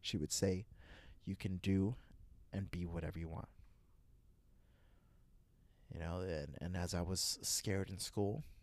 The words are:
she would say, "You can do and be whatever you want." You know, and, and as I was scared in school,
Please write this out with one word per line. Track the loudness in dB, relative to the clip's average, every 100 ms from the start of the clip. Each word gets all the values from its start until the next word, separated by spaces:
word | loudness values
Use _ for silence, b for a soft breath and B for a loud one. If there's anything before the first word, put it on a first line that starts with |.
she | -2 0
would | 2
say, | 4 4 4 -2 B B B B B
"You | -6
can | -2 0 2
do | 6 6 6 2 B -20 -18 -18 -6
and | -4 -2
be | -2
whatever | 0 0 -2 -2
you | -4
want." | -6 -8 -14 -20 -20 -20 -20 -20 -20 -20 -20 -20 b b b b b b b b -20 -20 -20 -20 -20 -10
You | -4
know, | -2 0
and, | 0 0 -2 -4
and | -2 0
as | 0
I | 0
was | 0 0 0 -2
scared | 0 0 2 2 0
in | -2
school, | -2 2 2 0 -6 -14